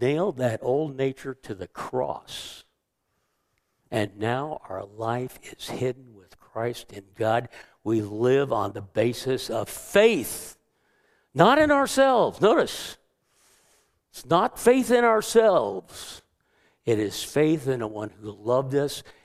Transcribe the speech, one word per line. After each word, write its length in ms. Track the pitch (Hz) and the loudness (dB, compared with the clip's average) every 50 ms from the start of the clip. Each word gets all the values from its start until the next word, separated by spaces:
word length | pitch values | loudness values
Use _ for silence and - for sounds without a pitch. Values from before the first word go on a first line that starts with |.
nailed 360 | 120 131 147 160 190 208 139 | -2 0 0 0 -2 -4 -2
that 240 | 123 127 117 110 - - | -2 -2 -2 -2 -2 -2
old 340 | 127 127 143 156 147 135 | -2 -2 -2 -2 -4 -4
nature 380 | 131 135 135 131 - - 135 127 _ - | -4 -4 -4 -4 -6 -12 -12 -12 _ -12
to 100 | - 107 | -12 -10
the 140 | 92 90 | -10 -10
cross, 960 | - - - - - - 127 - - - - - - - - - - - - - _ _ _ _ _ _ _ _ _ _ _ _ _ _ _ _ _ _ _ _ _ _ _ _ - | -14 -12 -14 -12 -6 -4 -4 -4 -4 -6 -10 -10 -14 -16 -14 -14 -16 -18 -20 -20 _ _ _ _ _ _ _ _ _ _ _ _ _ _ _ _ _ _ _ _ _ _ _ _ -6
and 260 | - 110 104 101 98 | -4 -2 -2 -4 -4
now 440 | 101 107 113 123 135 147 156 151 - - | -6 -4 -2 -2 -2 -4 -6 -8 -12 -10
our 160 | - 95 95 98 | -10 -10 -10 -10
life 540 | 101 104 110 113 113 117 123 127 127 - - - | -12 -10 -6 -4 -4 -4 -4 -6 -8 -12 -18 -20
is 260 | - - - - - | -20 -18 -16 -12 -10
hidden 460 | - - 123 127 123 135 131 120 110 | -6 -4 -4 -4 -4 -6 -14 -20 -20
with 240 | 101 92 _ - _ | -20 -20 _ -20 _
Christ 520 | _ _ - 110 117 120 117 - - - | _ _ -8 -4 -4 -4 -6 -8 -14 -18
in 120 | - 101 98 _ _ | -18 -20 -20 _ _
God. 360 | - 110 110 113 120 123 - - - - _ _ _ | -2 0 2 2 2 0 -4 -16 -20 -20 _ _ _
We 200 | - 107 113 110 | -4 0 0 0
live 500 | 104 101 104 107 120 123 135 139 139 - | 0 -2 -4 0 2 4 4 2 2 0
on 220 | 117 107 98 98 95 | -2 -2 -2 -4 -6
the 80 | 107 | -10
basis 680 | 101 - - 107 110 123 120 - - 131 131 113 - - | -12 -6 -2 0 0 0 0 -2 -4 -4 -4 -4 -4 -4
of 200 | 113 110 104 - | -4 -6 -6 -6
faith, 880 | - - - - - 196 214 233 214 143 104 - - - - - - _ _ _ _ _ _ _ _ _ _ _ _ _ _ _ - | -10 -14 -10 2 4 6 6 6 4 2 -4 -6 -10 -12 -14 -16 -20 _ _ _ _ _ _ _ _ _ _ _ _ _ _ _ 2
not 260 | 135 170 226 277 311 | 4 6 6 6 6
in 120 | 302 294 | 4 4
ourselves. 680 | 294 277 269 - - 269 269 269 254 220 165 110 - - | 4 2 2 0 2 4 4 4 4 4 2 2 0 2
Notice, 560 | 175 214 302 302 139 - - - - - - _ _ _ _ _ _ _ _ _ _ _ _ _ _ _ _ _ _ _ _ _ _ _ | 2 4 4 4 2 -2 -4 -10 -12 -14 -16 _ _ _ _ _ _ _ _ _ _ _ _ _ _ _ _ _ _ _ _ _ _ _
it's 140 | - - - | -20 -14 -2
not 340 | - 165 175 220 254 - - | 0 2 2 2 0 -2 2
faith 320 | - 233 254 269 240 220 | 4 6 6 6 4 4
in 140 | 247 240 240 | 4 4 6
ourselves. 1160 | 233 220 214 - - - 226 220 214 185 151 110 101 98 92 - - - - - - - - _ _ _ _ _ _ _ _ _ _ _ _ - | 4 4 2 0 4 4 6 6 6 4 4 2 0 -4 -6 -10 -14 -18 -18 -16 -16 -18 -20 _ _ _ _ _ _ _ _ _ _ _ _ -2
It 140 | 117 113 104 | 0 0 0
is 240 | 107 95 - - - | 0 -4 -4 -8 -10
faith 440 | - - 147 156 156 160 151 127 | -4 0 0 2 2 0 0 -2
in 120 | 135 131 120 | -4 -4 -4
the 80 | 113 | -4
one 220 | 107 107 104 107 104 | -8 -8 -8 -10 -10
who 220 | - 107 107 107 | -12 -14 -14 -14
loved 440 | 101 98 104 117 123 135 135 135 135 | -14 -8 -2 0 0 0 0 0 -2
us 260 | 143 147 143 - - - - - _ | -2 -2 -2 -6 -10 -14 -18 -20 _